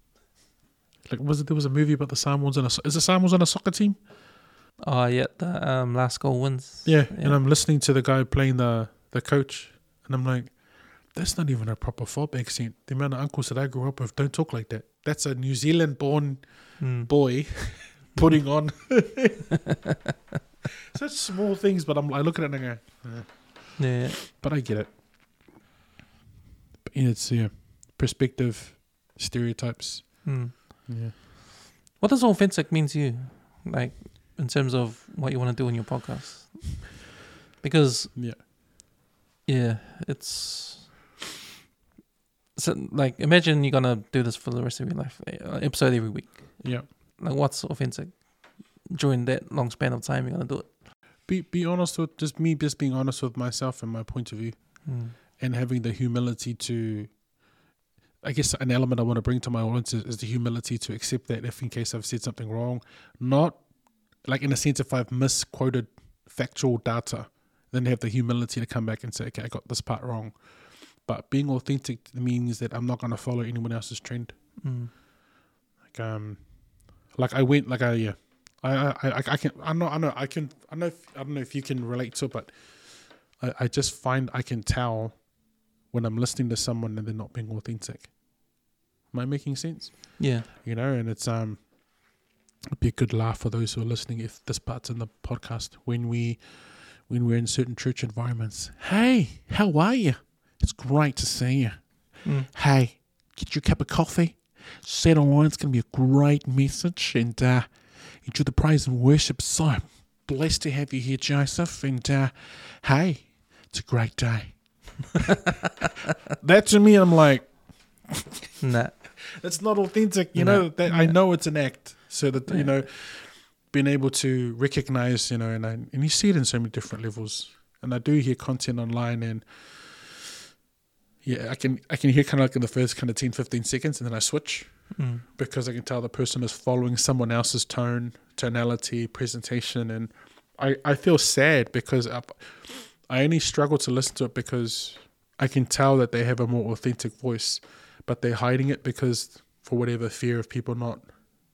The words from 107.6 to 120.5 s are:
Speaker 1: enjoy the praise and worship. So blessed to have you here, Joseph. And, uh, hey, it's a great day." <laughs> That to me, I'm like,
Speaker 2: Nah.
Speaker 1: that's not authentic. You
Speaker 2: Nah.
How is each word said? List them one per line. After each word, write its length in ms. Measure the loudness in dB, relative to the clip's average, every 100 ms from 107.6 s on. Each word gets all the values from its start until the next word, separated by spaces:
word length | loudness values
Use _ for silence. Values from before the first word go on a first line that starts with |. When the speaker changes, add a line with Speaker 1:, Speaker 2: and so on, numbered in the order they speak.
| 0 _ _ -20 -20 -16
Speaker 1:
enjoy 200 | -10 -2
the 80 | 0
praise 340 | 2 4 4 2
and 140 | 4
worship. 420 | 6 6 4 -2
So 320 | -2 2 2 2 -2 _ _ _ -6
blessed 340 | -2 0 0
to 80 | -2
have 220 | -2 -2
you 60 | -4
here, 160 | -2 -2
Joseph. 640 | 0 2 2 0 -4 -2
And, 260 | -4 -2 0
uh, 200 | 2 2 -2 -18 -20 -20 -10
hey, 400 | 2 4 4 0 -8 _ _ _
it's 160 | _ -10
a 20 |
great 320 | -2 0 0 0
day." 380 | -2 -2 -4 -16 _ _ -20 -14 -4
<laughs> 200 | -2 2 2 2 -4 -6 -4 -6 -6 -6 -6 -6 -8
That 240 | 6 6 8
to 120 | 8
me, 140 | 10 10
I'm 160 | 10
like, 340 | 10 8 8 0 _ _ -20 _ _ -10 -10 -10 -16 -18 -4
Speaker 2:
Nah. 280 | 2 2 0 -6 -20 -18 -16 -10
Speaker 1:
that's 200 | -6 -2
not 160 | 0 2
authentic. 520 | 2 4 4 2 0
You 100 | 2
Speaker 2:
Nah. 80 | 6